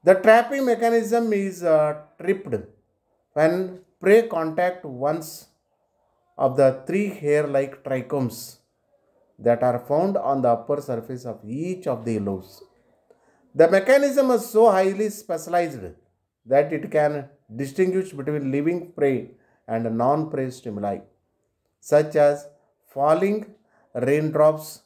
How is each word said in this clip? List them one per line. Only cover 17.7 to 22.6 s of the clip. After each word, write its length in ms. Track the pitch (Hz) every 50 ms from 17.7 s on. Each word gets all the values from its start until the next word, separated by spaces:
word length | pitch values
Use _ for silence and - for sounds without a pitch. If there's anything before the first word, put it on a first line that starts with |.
| 135 - 185 185 185 190 185 185
between 400 | - 139 135 147 151 147 139 135
living 400 | 131 143 147 165 175 175 170 -
prey 400 | - - 147 139 135 120 - - - _ _ _ _ _ _
and 320 | - 113 113 117 113 113
non-prey 520 | 113 120 131 147 156 156 156 156 139 131 127
stimuli, 480 | 123 - - 120 104 101 101 101 98 92 - _ _ _ _ _ _ _ _ _ _ _ _ _ _ _
such 380 | _ - 151 147 151 151 -
as 280 | 151 147 147 147 143 - - _ _